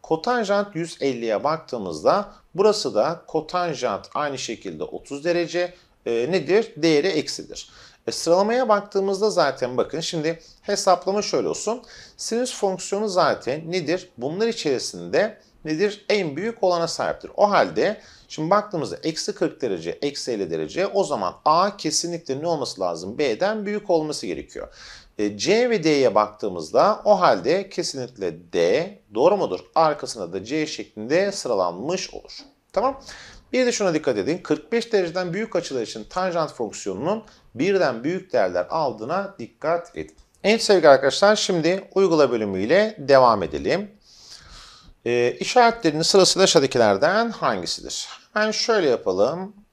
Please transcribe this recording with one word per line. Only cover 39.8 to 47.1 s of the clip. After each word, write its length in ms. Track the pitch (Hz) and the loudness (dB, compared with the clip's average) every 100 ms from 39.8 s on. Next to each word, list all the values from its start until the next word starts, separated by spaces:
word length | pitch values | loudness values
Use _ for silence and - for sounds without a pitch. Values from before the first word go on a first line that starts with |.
| - - | -4 -14
edin. 180 | 78 _ _ _ | -14 _ _ _
Evet 200 | 190 220 | 0 0
sevgili 260 | - 190 156 | 4 6 8
arkadaşlar, 460 | 135 139 - 202 214 | 8 6 4 4 4
şimdi 540 | - 180 156 190 - 190 | 0 0 0 -2 -4 0
uygula 360 | 190 160 139 | 2 4 4
bölümüyle 640 | 120 104 95 107 180 220 220 | 2 -2 -2 2 2 2 -4
devam 440 | 135 135 123 107 | 4 6 8 4
edelim. 480 | 85 71 76 165 208 _ _ - - - - - - - - - 117 | 0 -4 -2 -2 -4 _ _ -20 -20 -20 -20 -20 -20 -20 -20 -8 0
E, 260 | 120 120 - | 2 2 0
işaretlerinin 600 | - 254 233 226 165 151 | 2 6 6 4 0 0
sırasıyla 420 | 165 196 180 170 | 4 6 6 6
aşağıdakilerden 840 | 190 170 135 127 110 98 151 | 6 6 4 4 4 4 2